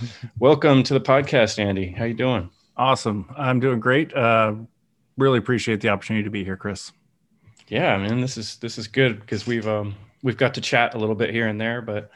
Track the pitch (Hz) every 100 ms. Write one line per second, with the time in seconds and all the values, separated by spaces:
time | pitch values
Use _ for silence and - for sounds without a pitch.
0 | 117 - 113 110 127 147 156 135 127 135
1 | - 135 139 139 107 - 101 95 90 92
2 | 117 117 127 113 87 _ _ - 127 131
3 | 117 104 92 - 127 127 131 120 123 139
4 | 160 139 117 113 110 107 113 _ _ _
5 | _ - 135 123 101 117 117 104 113 98
6 | - 110 104 104 95 95 104 92 - _
7 | _ _ _ _ _ _ - 110 170 98
8 | 101 120 131 117 107 - 117 - 104 135
9 | 131 107 - 107 120 117 107 107 104 101
10 | - _ 127 107 123 127 - 127 117 117
11 | 107 107 110 113 110 107 113 120 110 104
12 | 104